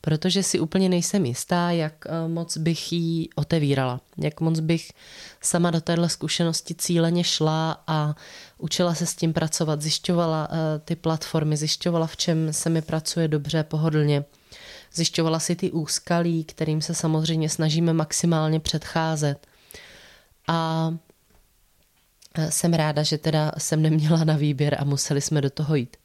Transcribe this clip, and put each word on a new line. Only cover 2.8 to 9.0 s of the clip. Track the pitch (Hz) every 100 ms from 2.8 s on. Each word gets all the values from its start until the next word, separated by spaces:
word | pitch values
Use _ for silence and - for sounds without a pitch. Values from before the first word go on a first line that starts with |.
| -
ji | 170 165 165 160
otevírala, | - 143 165 143 139 131 123 _ -
jak | 151 -
moc | 160 160
bych | 160 165 - - - - - -
sama | - 175 175
do | 165
téhle | 156 170 170
zkušenosti | - 156 - 165 165 -
cíleně | 170 - 170 165 175
šla | 175 - 156 160 160 151 -
a | 156 151 151 - - - -
učila | 156 - 175
se | 160